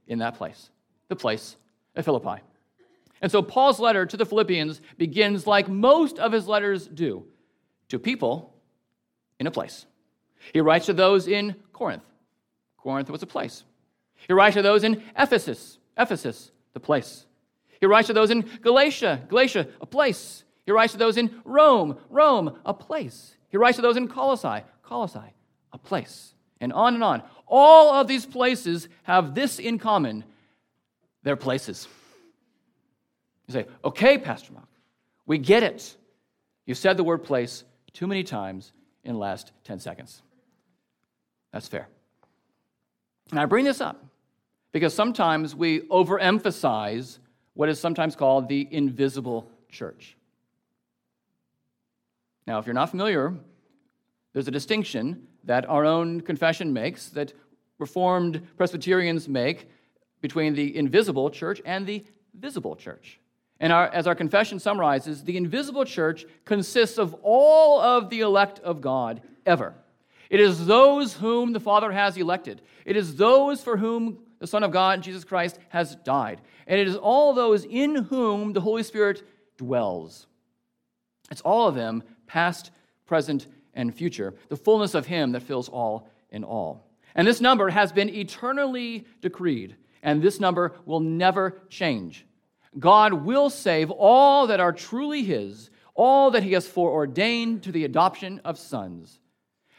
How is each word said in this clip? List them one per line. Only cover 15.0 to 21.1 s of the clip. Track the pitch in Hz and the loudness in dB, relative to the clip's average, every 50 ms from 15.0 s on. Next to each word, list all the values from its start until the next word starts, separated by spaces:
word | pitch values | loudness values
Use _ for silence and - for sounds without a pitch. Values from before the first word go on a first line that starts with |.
| - - - - | -4 -8 -2 0
Ephesus, | 285 - 247 214 - - 117 - - - - _ _ _ _ - | 0 2 2 0 -2 -2 -10 -12 -12 -20 -20 _ _ _ _ -2
Ephesus, | 240 226 202 - - 131 - - - - _ _ _ _ - | -2 -2 -2 -6 -6 -8 -10 -12 -16 -20 _ _ _ _ -20
the | - | -10
place. | - - 151 131 - - - - _ _ _ _ _ _ _ _ _ _ _ - | -4 -2 -2 -2 -2 -6 -14 -20 _ _ _ _ _ _ _ _ _ _ _ 0
He | 190 196 | 2 4
writes | 208 220 220 220 | 6 4 4 4
to | 220 | 2
those | 220 220 208 | 2 4 4
in | 233 233 226 233 - - | 2 2 -2 -4 -8 -4
Galatia, | - 233 247 269 285 302 277 - 247 190 147 127 123 - | 0 4 4 4 4 2 0 -2 -2 -2 -2 -2 -4 -2
Galatia, | 202 247 262 - - 202 147 - - - | 0 2 2 2 0 -2 -4 -4 -8 -20
a | - - | -18 -8
place. | - 269 294 262 185 - - - - - _ _ _ _ _ 185 | -2 0 0 0 0 -4 -8 -18 -20 -20 _ _ _ _ _ 0
He | |
writes | 208 226 226 220 - | 2 2 2 2 0
to | 202 | 0
those | 226 226 | 0 0